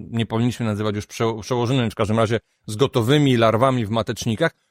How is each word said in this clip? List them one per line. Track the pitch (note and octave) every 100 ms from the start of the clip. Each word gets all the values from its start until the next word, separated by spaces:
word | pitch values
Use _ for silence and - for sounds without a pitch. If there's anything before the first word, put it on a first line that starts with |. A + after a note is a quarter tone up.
| G#2
nie | A2+ A2
powinniśmy | A2+ A#2+ G#2+ A2+
nazywać | G#2 G#2+ G#2
już | -
prze-, | - A#2 A2
przełożonymi, | G2+ B2 A#2+ C3+ A2+
w | -
każdym | G#2 A2
razie | A2 A2+ - _ -
z | G#2+
gotowymi | C3 B2+ A2+ D3+ C#3+ A#2+
larwami | A2+ A2 C3+ B2+ G#2
w |
matecznikach, | A2+ A2 A2 B2+ A2 E3 - _